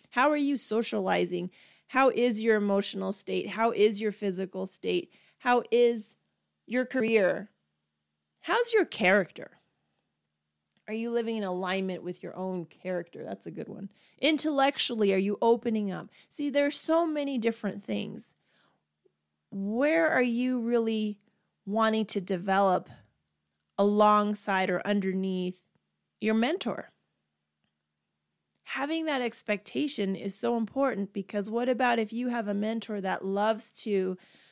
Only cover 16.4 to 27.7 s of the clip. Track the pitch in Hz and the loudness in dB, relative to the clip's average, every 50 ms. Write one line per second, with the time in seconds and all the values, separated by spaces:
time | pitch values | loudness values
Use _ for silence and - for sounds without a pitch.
16.4 | 294 285 233 285 285 285 294 - - - 320 330 339 320 302 302 285 277 277 247 | -4 0 2 2 2 2 0 -2 0 2 2 2 2 2 0 -2 -2 -2 -2 0
17.4 | 214 233 220 - - 196 202 202 - - 214 208 - - - - - - - _ | 0 0 -2 -2 -4 -6 -6 -6 -6 -6 -6 -4 -6 -8 -10 -12 -14 -16 -18 _
18.4 | _ _ _ _ _ _ _ _ _ _ _ _ _ _ _ _ _ _ _ _ | _ _ _ _ _ _ _ _ _ _ _ _ _ _ _ _ _ _ _ _
19.4 | _ _ - 196 196 202 214 240 277 294 320 330 330 311 - 262 254 247 233 240 | _ _ -8 -6 -4 -2 0 2 2 2 4 4 4 4 4 2 2 2 2 0
20.4 | 254 254 254 247 226 233 240 233 226 226 220 220 214 208 208 - _ _ _ _ | 0 0 0 0 0 2 2 2 2 2 0 0 0 -2 -4 -8 _ _ _ _
21.4 | _ _ _ _ _ 196 202 220 220 220 220 220 220 - - 202 180 190 196 175 | _ _ _ _ _ -4 0 2 2 4 2 2 0 0 -2 -4 -2 -2 -4 -2
22.4 | 180 196 190 196 202 190 180 170 - - - - - _ _ _ _ _ _ _ | 0 2 2 4 4 4 4 2 0 -4 -16 -20 -20 _ _ _ _ _ _ _
23.4 | _ _ _ _ _ _ _ - 202 208 208 208 208 208 208 208 208 208 208 - | _ _ _ _ _ _ _ 2 2 4 4 6 6 6 6 6 4 2 -2 -4
24.4 | - 214 196 185 190 180 180 175 - 202 208 208 185 190 185 190 190 190 185 185 | -2 0 0 0 0 0 -2 -2 0 0 0 0 0 0 -2 -2 -2 -2 -2 -2
25.4 | 180 180 180 - _ _ _ _ _ _ _ _ _ _ _ _ 214 220 220 220 | -4 -4 -6 -10 _ _ _ _ _ _ _ _ _ _ _ _ -2 0 2 2
26.4 | 226 262 339 381 - 226 - - - - _ _ _ _ _ _ _ _ _ _ | 2 0 0 -2 -4 -6 -6 -6 -8 -14 _ _ _ _ _ _ _ _ _ _
27.4 | _ _ _ _ _ _ | _ _ _ _ _ _